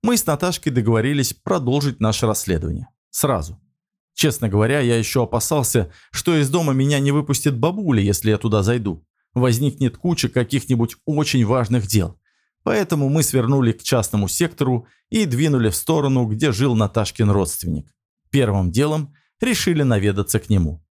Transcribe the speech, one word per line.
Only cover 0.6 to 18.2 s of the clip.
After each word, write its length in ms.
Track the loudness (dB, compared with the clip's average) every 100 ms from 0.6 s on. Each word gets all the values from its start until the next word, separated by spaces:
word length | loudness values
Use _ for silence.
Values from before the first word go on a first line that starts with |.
| -2
договорились 600 | -2 2 2 0 -2 -2
продолжить 680 | -6 -4 -2 0 0 -2 -2
наше 260 | -2 0 -2
расследование. 600 | -2 -2 -4 -2 -8 -10 _ _
Сразу. 500 | -4 -2 -2 -4 -14 _ _ _ _ _
Честно 340 | -2 -2 0 0
говоря, 320 | 2 2 2
я 180 | 2 0
ещё 240 | 0 -2
опасался, 720 | 0 -2 -2 -2 0 0 -2 -8 _
что 260 | -4 0 2
из 140 | 2
дома 220 | 0 0
меня 260 | 2 2 2
не 140 | 2
выпустит 440 | 0 0 0 0 0
бабуля, 460 | -2 -2 0 2
если 280 | 2 0 0
я 80 | 0
туда 240 | 0 0
зайду. 440 | 2 0 -4 -8 _ _ _
Возникнет 640 | -2 0 2 -2 0 -4 -2
куча 320 | -4 -2 -2
каких-нибудь 680 | -2 -2 -4 0 0 0 -4 -6
очень 400 | -2 0 0 2
важных 400 | 0 0 -2 0
дел. 340 | -2 -2 -8 _ _ _ _
Поэтому 440 | -2 -2 0 0 0
мы 140 | 0
свернули 500 | 2 0 2 2 2
к 100 | 0
частному 460 | 0 0 0 -2 -2
сектору 580 | 0 -2 0 -2 -2 -4 _ _
и 160 | -2
двинули 460 | 0 0 2 2 2
в 60 | 0
сторону, 500 | -2 0 2 0 0
где 260 | 0 0
жил 220 | 2 2
Наташкин 560 | 2 0 0 -4 0 2
родственник. 640 | 2 0 -4 -6 -6 -8 _ _ _